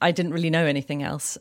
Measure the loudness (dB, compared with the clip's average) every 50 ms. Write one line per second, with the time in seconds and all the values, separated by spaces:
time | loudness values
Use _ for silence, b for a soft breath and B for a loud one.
0 | 2 2 2 2 0 -2 0 0 0 2 2 4 4 2 2 0 -2 -4 -4 -4
1 | -4 -4 -6 -6 -6 -8 -8 -8